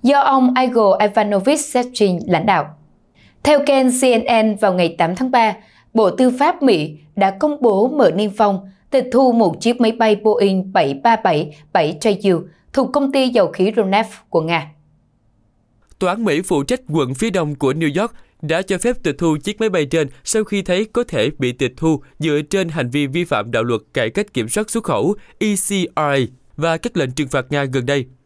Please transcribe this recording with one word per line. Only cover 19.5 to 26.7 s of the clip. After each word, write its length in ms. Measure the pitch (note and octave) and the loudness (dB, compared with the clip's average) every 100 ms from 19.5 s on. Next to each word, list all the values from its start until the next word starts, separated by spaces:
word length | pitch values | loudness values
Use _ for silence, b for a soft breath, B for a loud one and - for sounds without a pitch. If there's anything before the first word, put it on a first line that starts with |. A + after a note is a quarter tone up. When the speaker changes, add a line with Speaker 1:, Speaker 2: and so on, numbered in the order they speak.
| G#3 | -4
Speaker 2:
máy 100 | A3 | -2
bay 160 | F#3 C#3+ | -2 -2
trên 220 | E3 D3 b | -2 -4 b
sau 200 | - A3 | -4 -4
khi 180 | G#3+ G#3 | -2 -4
thấy 240 | F#3 F3+ G#3+ | -2 -2 -2
có 180 | - A#3+ | -4 -2
thể 220 | C3 A2 - | -2 -2 -2
bị 140 | B2 | -6
tịch 220 | B2 B2+ B2+ | -2 -4 -2
thu 240 | D#3+ D3+ b b | -2 -2 b b
dựa 220 | D#3 D3 D3+ | -2 -2 -2
trên 200 | G3 F3+ | -2 -2
hành 200 | D#3+ B2 | -4 -4
vi 180 | C#3 C#3+ | -2 -2
vi 160 | D3+ | -2
phạm 280 | F3 A#2+ G#2 | -2 -4 -2
đạo 120 | A#2 | -2
luật 180 | A#2 A2+ _ | -2 -4 _
cải 160 | - A#2 | -4 -4
cách 240 | F#3 G#3+ | -4 -4
kiểm 160 | - A2+ | -6 -4
soát 200 | G#3 G#3+ | -4 -4
xuất 140 | A3+ | -6
khẩu 320 | G#3+ A#2+ E3+ G#3 b b | -4 -2 -2 -4 b b
E 80 | G#3+ G3+ | -2 -2
C 140 | - | -2
R 200 | G3+ F3+ - | -4 -4 -4
A 200 | D3+ C#3 A#2+ - _ - | -2 0 -2 -8 _ -6
và 200 | E3 | -4